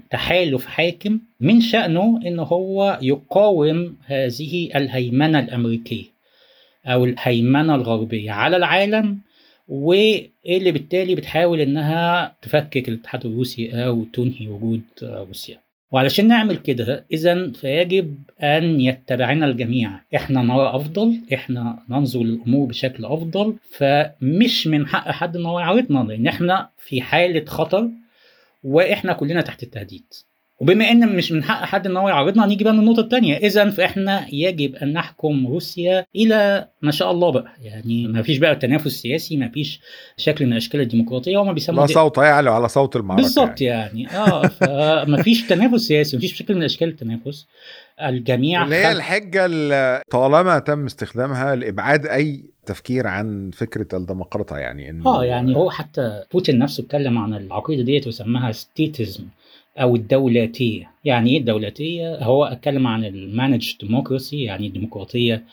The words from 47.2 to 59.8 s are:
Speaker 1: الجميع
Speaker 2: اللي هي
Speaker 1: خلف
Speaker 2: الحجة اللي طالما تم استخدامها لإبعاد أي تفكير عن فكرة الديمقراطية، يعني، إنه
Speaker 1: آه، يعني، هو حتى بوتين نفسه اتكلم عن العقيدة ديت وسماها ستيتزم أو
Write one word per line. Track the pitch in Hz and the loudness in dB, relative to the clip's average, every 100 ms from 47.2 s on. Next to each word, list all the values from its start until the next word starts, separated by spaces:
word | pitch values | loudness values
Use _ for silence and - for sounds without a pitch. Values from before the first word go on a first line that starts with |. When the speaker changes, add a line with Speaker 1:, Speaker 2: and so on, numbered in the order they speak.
| 139 147 - _ - - - - | -8 -14 -18 _ -20 -20 -20 -8
Speaker 1:
الجميع | 147 127 120 123 147 175 | -4 -2 0 0 2 2
Speaker 2:
اللي | 151 160 | 2 2
هي | |
Speaker 1:
خلف | 160 170 | 2 2
Speaker 2:
الحجة | 143 202 196 190 185 | -2 -4 -2 0 0
اللي | 160 147 139 131 131 - | 0 0 2 2 0 -2
طالما | 123 135 156 185 151 | 2 4 6 4 2
تم | - 147 | 0 -2
استخدامها | 135 - - 117 135 127 135 127 | -4 -8 -8 -4 -4 -2 -2 -2
لإبعاد | 117 98 120 151 147 | -4 -4 2 2 2
أي | 131 151 139 - _ - | -2 -2 -4 -14 _ -12
تفكير | 98 - 127 113 | -10 -4 -2 -2
عن | 95 110 101 95 | -4 -4 -6 -10
فكرة | - 117 110 104 92 | -8 -6 -6 -6 -6
الديمقراطية، | 92 92 90 104 101 73 | -6 -8 -6 -6 -6 -8
يعني، | 62 71 69 | -8 -10 -12
إنه | 80 262 | -2 0
Speaker 1:
آه، | 220 | 2
يعني، | 123 123 127 123 | 0 0 2 2
هو | 123 | 2
حتى | - 151 151 117 104 - | -2 -8 -6 -4 -6 -4
بوتين | 185 170 120 | 0 2 2
نفسه | 143 - | 2 -2
اتكلم | 123 143 135 117 | -4 -2 0 -2
عن | 107 | -2
العقيدة | 104 95 98 - 143 | -6 -8 -8 -4 -2
ديت | 123 143 127 | 0 0 -2
وسماها | - 107 123 123 | -6 -4 -2 -2
ستيتزم | 113 - - 156 139 98 - - - _ - _ | -6 -8 -4 -4 -4 -8 -8 -16 -20 _ -20 _
أو | - | -2